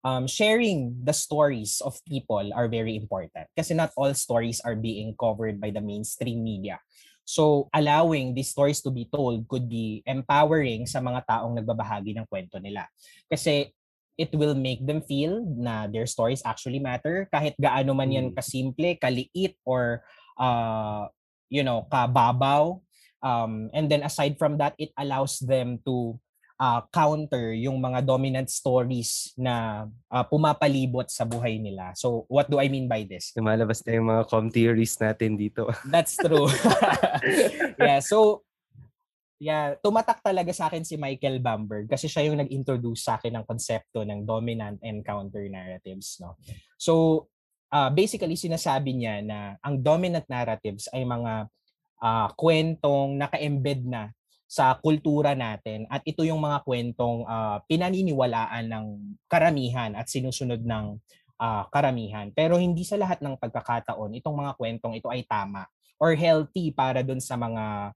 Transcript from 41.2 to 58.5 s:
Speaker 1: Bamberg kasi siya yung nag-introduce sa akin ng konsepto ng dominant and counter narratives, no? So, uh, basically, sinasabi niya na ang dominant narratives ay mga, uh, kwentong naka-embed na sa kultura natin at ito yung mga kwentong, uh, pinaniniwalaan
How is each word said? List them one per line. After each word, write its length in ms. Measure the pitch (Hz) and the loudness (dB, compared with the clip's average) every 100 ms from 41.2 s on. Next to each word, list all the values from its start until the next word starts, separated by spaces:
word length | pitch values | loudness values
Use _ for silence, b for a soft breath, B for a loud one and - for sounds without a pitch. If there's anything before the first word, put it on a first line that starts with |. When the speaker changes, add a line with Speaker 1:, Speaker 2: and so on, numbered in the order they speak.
| 139 131 | -2 0
Speaker 1:
Bamberg 460 | 123 107 107 107 107 | -2 -2 -4 -6 -2
kasi 160 | 135 156 | -2 -2
siya 160 | 156 | 0
yung 160 | 151 151 | 0 0
nag-introduce 640 | 139 135 135 127 120 117 | -2 -4 -2 -2 -2 -4
sa 160 | - 131 | -4 -2
akin 160 | 120 113 | -4 -6
ng 80 | |
konsepto 560 | 110 113 - 110 _ 117 | -8 -8 -4 -4 _ -6
ng 240 | 104 104 | -6 -6
dominant 560 | 107 110 117 113 104 101 | -4 -4 -2 -4 -6 -10
and 240 | 113 107 | -10 -10
counter 400 | 107 104 98 101 | -8 -8 -8 -10
narratives, 720 | 101 95 92 92 98 95 - - | -10 -10 -12 -14 -14 -14 -14 -14
no? 200 | 87 85 B B B B | -16 -16 B B B B
So, 460 | - 165 160 160 - _ _ _ _ | 4 6 6 4 0 _ _ _ _
uh, 240 | 147 135 | 2 4
basically, 400 | 151 208 208 170 | 4 2 2 -4
sinasabi 640 | 160 175 165 170 135 135 127 | -4 -2 -2 0 0 0 -2
niya 240 | 117 104 | -2 -4
na 180 | 107 104 101 101 | -6 -8 -10 -10
ang 160 | 143 139 | -4 0
dominant 480 | 131 160 180 170 | 4 4 2 -2
narratives 640 | - 123 117 110 110 101 - | -4 -4 -2 -4 -6 -8 -8
ay 160 | 131 | -6
mga, 480 | 127 120 117 110 104 _ _ _ _ _ | -2 -2 -2 -4 -6 _ _ _ _ _
uh, 280 | 117 113 104 | 0 0 0
kwentong 880 | - 160 160 160 160 147 139 139 139 | 0 2 4 2 0 0 2 0 -2
naka-embed 640 | 139 - 147 143 135 139 | -2 -2 -2 0 0 -2
na 240 | 127 120 107 - _ _ _ | -4 -6 -8 -14 _ _ _
sa 320 | - 131 127 | 2 4 4
kultura 560 | 156 151 156 147 143 | 2 2 2 2 2
natin 500 | 135 117 104 - 107 110 | 2 -2 -6 -8 -8 -6
at 100 | 139 - | -4 -4
ito 160 | 151 | 0
yung 160 | 160 156 | 0 2
mga 220 | 151 143 | 0 -2
kwentong, 600 | - 123 120 113 120 117 117 | 0 -2 -2 -2 0 0 -4
uh, 320 | 113 110 104 - | -4 -2 -4 0
pinaniniwalaan 1040 | 160 180 190 185 139 123 117 113 | 0 2 2 2 2 2 2 -2